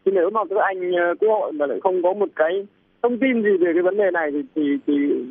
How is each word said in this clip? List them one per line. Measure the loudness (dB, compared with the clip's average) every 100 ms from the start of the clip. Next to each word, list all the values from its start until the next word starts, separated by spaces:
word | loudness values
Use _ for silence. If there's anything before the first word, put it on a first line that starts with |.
| 0
Chứ |
nếu | 2 2
mà | 0 -2
các | 0
anh, | 0 -2 -2
ờ, | 0 0 2
Quốc | 2 2
hội | 0
mà | -2 -4
lại | -2
không | -2 0
có | 0
một | 0 -2 0
cái | 0 -2 -6 _ _ _
thông | -2 0
tin | 0 2
gì | 2 2
về | 2
cái | 2
vấn | 2 2
đề | 0
này | 0 -2
thì, | -4 -6 -2
thì, | -2 -2 0
thì | 0 0 -2 -6